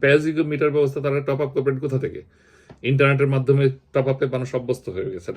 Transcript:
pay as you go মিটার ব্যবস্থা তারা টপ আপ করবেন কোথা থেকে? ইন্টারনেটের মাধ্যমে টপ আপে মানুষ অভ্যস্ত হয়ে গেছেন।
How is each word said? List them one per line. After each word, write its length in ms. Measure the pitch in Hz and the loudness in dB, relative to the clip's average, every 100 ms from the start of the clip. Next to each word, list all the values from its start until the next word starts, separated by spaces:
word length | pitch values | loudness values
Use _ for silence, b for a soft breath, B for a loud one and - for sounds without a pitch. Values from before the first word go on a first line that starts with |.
pay 180 | 139 147 | 4 4
as 40 | 156 | 4
you 120 | 156 | 0
go 60 | |
মিটার 260 | 151 147 151 | -2 0 0
ব্যবস্থা 300 | 143 143 143 | 2 0 0
তারা 200 | 139 139 | -2 -2
টপ 200 | 139 135 | -2 -2
আপ 80 | 147 | -2
করবেন 300 | 139 131 131 | -2 -2 -2
কোথা 200 | 139 131 | -2 -2
থেকে? 240 | 107 - - b b b b b | -4 -8 -16 b b b b b
ইন্টারনেটের 440 | 120 135 139 135 139 | 0 4 4 4 2
মাধ্যমে 440 | 135 127 139 139 135 _ | 2 2 4 2 0 _
টপ 160 | 139 135 | -2 0
আপে 180 | 135 135 | -2 -2
মানুষ 280 | 127 127 | -4 -4
অভ্যস্ত 340 | 131 120 120 - | -6 -4 -6 -6
হয়ে 220 | 92 98 | -8 -8
গেছেন। 240 | 92 - | -8 -10